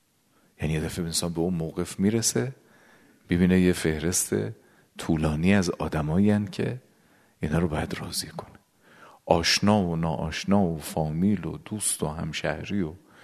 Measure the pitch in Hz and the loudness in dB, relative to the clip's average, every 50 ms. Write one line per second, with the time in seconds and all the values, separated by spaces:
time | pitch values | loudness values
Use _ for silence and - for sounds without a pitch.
0 | _ _ _ _ _ _ _ _ _ _ _ _ - 76 80 78 78 78 - 92 | _ _ _ _ _ _ _ _ _ _ _ _ -4 -2 -2 -2 -2 -4 -4 -4
1 | 87 82 80 - 90 85 85 85 82 92 92 82 80 80 - 87 87 - - - | -6 -4 -4 -2 -2 -2 -2 0 0 0 0 -2 -4 -4 -4 -6 -6 -6 -2 0
2 | 95 104 110 113 113 - - 123 123 131 135 - _ _ _ _ _ - - _ | 2 2 2 2 0 0 0 0 -2 -2 -6 -12 _ _ _ _ _ -20 -20 _
3 | _ _ _ _ _ - 90 87 92 90 92 92 90 90 87 - - 82 80 76 | _ _ _ _ _ 0 2 4 6 6 6 6 6 6 4 4 2 0 0 0
4 | 76 85 92 - - - 104 101 104 107 110 - _ _ _ _ _ _ _ - | -2 0 0 0 -2 0 -2 -2 -2 -2 -6 -12 _ _ _ _ _ _ _ -12
5 | - - 82 78 80 78 76 76 85 92 101 101 90 87 - - - 76 - 78 | -2 0 0 2 2 0 0 2 4 4 4 4 4 2 -2 -4 -4 -4 -2 -2
6 | 73 76 78 92 101 104 104 104 104 104 - - - - 120 127 - _ _ _ | -2 0 2 4 4 4 4 2 0 -4 -4 -4 -4 -4 -4 -8 -12 _ _ _
7 | _ _ _ _ _ _ _ _ - 78 76 82 90 82 76 76 76 - - - | _ _ _ _ _ _ _ _ -4 0 2 2 2 2 0 -4 -4 -6 -8 -10
8 | - 90 80 - - - - - - - - - _ _ _ _ _ _ - - | -10 -8 -8 -8 -8 -8 -12 -14 -14 -14 -20 -20 _ _ _ _ _ _ -20 -20
9 | - - - _ _ - 90 85 82 - - - - 101 104 107 92 87 85 82 | -20 -20 -20 _ _ 2 2 2 4 2 0 2 4 4 4 4 2 0 0 -2
10 | 82 82 76 - 78 80 80 - - 95 98 101 98 85 82 76 - - - 82 | -2 -2 -2 -2 -4 -6 -6 -6 0 2 2 4 4 2 0 -4 -8 -8 -4 -4
11 | 80 78 76 80 92 104 104 90 82 82 78 76 - - 107 104 - - - - | -4 -2 -2 0 2 2 2 0 -2 -8 -8 -10 -10 -10 -8 -4 -4 -4 -4 -2
12 | 82 78 78 82 82 80 76 - - 78 76 78 - - 92 101 87 78 78 - | -4 -6 -4 -6 -8 -6 -6 -4 -4 -4 -4 -4 -6 -6 -2 -2 -2 -2 -4 -10
13 | - _ - - | -18 _ -20 -20